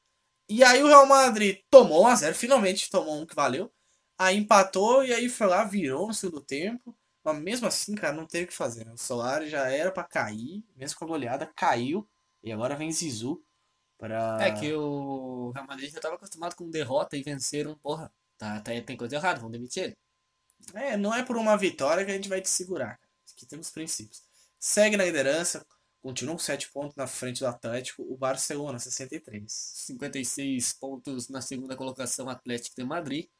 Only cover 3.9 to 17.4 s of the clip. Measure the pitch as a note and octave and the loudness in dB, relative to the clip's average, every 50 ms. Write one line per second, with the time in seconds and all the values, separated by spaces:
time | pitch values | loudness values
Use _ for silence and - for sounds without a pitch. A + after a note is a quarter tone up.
3.9 | _ _ _ _ _ _ F#3 F#3 F#3+ G#3 G#3 G#3 A3 G3+ F#3+ F#3+ - F#3 G3+ A3 | _ _ _ _ _ _ 2 2 4 2 4 6 6 6 6 6 2 0 2 4
4.9 | B3 C4+ C4+ B3+ A#3+ A#3 A#3+ B3 - - A3 F#3+ F3 F#3+ A3 G3+ G3 G3+ F3 C3 | 4 4 4 4 0 0 0 -2 -2 0 2 2 4 2 2 0 -2 -2 -2 -2
5.9 | C3 C#3+ F#3+ A3 A3 - - F#3 E3 C#3+ - - C3+ C#3 E3 G#3 A#3+ A#3+ - A#3+ | -2 -2 -4 -4 -4 -6 -6 -6 -8 -10 -10 -8 -6 -4 -4 -4 -6 -8 -14 -18
6.9 | A3 _ _ _ _ _ _ D#3 D3+ D3+ D3+ F#3 A3+ B3+ A#3 F3+ - - - - | -20 _ _ _ _ _ _ -4 -4 -4 -4 -6 -6 -4 -2 -2 -2 -2 -4 -6
7.9 | G#3 G#3 - D3+ C#3+ D#3 D#3+ D#3+ - E3+ F3+ F3 - - E3 B2+ A2+ A#2 A2+ A2 | -6 -6 -4 -4 -4 -6 -10 -8 -6 -6 -6 -6 -6 -6 -6 -6 -6 -10 -14 -16
8.9 | A#2 A2+ - - B2+ A#2+ A#2 B2 C3+ D#3 D#3+ D3+ D#3 C#3+ C3+ C3 C3+ C#3+ E3 F#3 | -14 -10 -8 -6 -6 -4 -4 -2 -4 -4 -4 -4 -4 -4 -2 -2 -2 -2 -2 -2
9.9 | F#3 F#3 E3+ - - D#3 A#2+ G#2+ G#2+ G#2+ A#2 C#3 F3+ G#3 A3 - _ B2+ C3 D3 | -4 -6 -10 -6 -4 -4 -4 -4 -6 -10 -12 -12 -12 -14 -16 -16 _ -14 -12 -12
10.9 | - - E3 D#3+ E3 D#3 B2+ A2+ B2 C#3 D#3 D#3+ - - - E3+ C3+ A#2+ A#2+ C3 | -12 -10 -10 -8 -6 -6 -6 -6 -6 -6 -8 -10 -8 -4 -2 0 0 0 -2 -4
11.9 | D#3 G#3 G#3 - _ _ _ _ _ _ - A2 A2 G#2+ A#2 C3 C#3+ C#3+ D#3 D#3+ | -4 -6 -6 -10 _ _ _ _ _ _ -14 -12 -8 -6 -6 -6 -4 -6 -6 -6
12.9 | D#3+ - F3+ D#3 A#2+ G#2+ A2+ B2+ D#3+ - - _ _ _ _ _ _ _ _ _ | -6 -6 -6 -6 -8 -6 -6 -8 -8 -8 -12 _ _ _ _ _ _ _ _ _
13.9 | _ _ A2 A2 A2 A2+ A2+ A2+ A2 A2 G#3 - - G#2+ D3+ D3+ D#3 D#3 D3 D3 | _ _ -12 -8 -6 -4 -4 -4 -2 -2 -2 -2 -2 -2 -6 -6 -4 -4 -4 -6
14.9 | C#3+ C#3+ C#3 C#3 C#3 C3+ C3 B2+ B2+ B2 B2 B2 B2 C3+ C3+ C3+ C#3 C3 C3+ D3 | -6 -6 -8 -8 -8 -10 -10 -10 -10 -10 -10 -10 -10 -12 -14 -14 -14 -14 -14 -14
15.9 | D3+ D#3+ D#3 D#3+ E3+ F3 - F#3+ - D#3+ E3 F3 - - F3 E3 D#3+ D#3 C#3+ A#2+ | -14 -10 -10 -10 -10 -10 -14 -18 -16 -12 -12 -12 -10 -12 -14 -8 -6 -6 -4 -2
16.9 | C3 D3 - - - C#3+ C3+ D3 D3 C3 | -2 -2 -2 -2 -6 -8 -8 -8 -8 -8